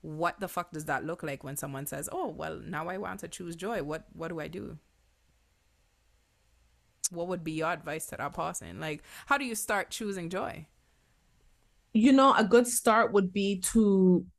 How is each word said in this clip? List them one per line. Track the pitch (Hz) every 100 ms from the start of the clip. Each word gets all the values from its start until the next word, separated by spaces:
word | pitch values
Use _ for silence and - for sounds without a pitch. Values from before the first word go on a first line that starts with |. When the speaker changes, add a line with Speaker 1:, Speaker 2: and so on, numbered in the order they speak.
Speaker 1:
what | 160 151 170 -
the | 185
fuck | - 170
does | 156 156
that | 139
look | - 175
like | 156 139
when | 143 139
someone | 143 135 139
says, | 139 147
"Oh, | 370 320
well, | - 160 160
now | - 151 165
I | 190
want | 190 190
to | 170
choose | - 175
joy"? | 165 185 226
What, | 147 156 -
what | - 160
do | 170
I | 147
do? | 170 - 156 _ _ _ _ _ _ _ _ _ _ _ _ _ _ _ _ _ _ _ _ _ _ -
What | 170 175
would | 180
be | 156
your | 156 160
advice | 170 156 156 -
to | -
that | 143
person? | - 165 175 170 98
Like, | 156 151 - - -
how | 277
do |
you | 269
start | 220 - 208 180
choosing | - 214 196 170
joy? | 185 - - 156 _ _ _ _ _ _ _ _ _ _ _ _
Speaker 2:
You | 220 233
know, | 269 269
a | -
good | 214 233 247
start | - - 220 220
would | 202 185
be | 202 196 196 -
to | 226 214 196 185 180 185